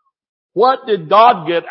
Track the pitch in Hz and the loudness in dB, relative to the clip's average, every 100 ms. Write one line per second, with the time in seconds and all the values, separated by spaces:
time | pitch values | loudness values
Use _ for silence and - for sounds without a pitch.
0 | _ _ _ _ _ 170 247 262 247 202 | _ _ _ _ _ -2 0 0 -4 -6
1 | 156 196 233 202 160 170 165 | 0 2 4 2 -2 -6 -4